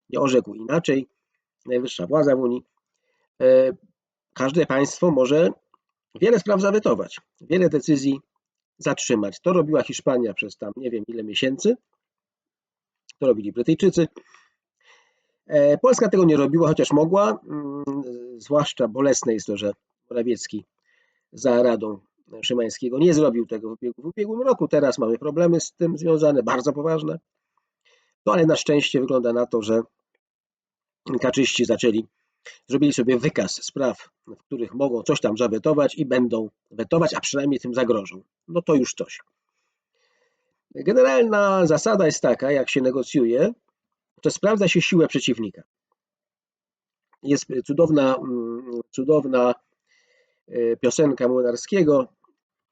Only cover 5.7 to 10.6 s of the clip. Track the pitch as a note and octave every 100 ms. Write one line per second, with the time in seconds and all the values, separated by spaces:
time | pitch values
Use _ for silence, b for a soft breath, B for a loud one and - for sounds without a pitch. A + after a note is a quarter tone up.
5.7 | _ _ _ _ - G3+ A#3 G#3 G3+ G3+
6.7 | G#3 - G#2+ F#2+ - - _ - F3 F3
7.7 | C#3+ C3 C#3+ C3+ C3+ - _ _ _ _
8.7 | _ - C3+ - A#2 G2+ - E3+ F#3 D3+
9.7 | D3+ - B2+ - B2+ A#2 G2 G#2 -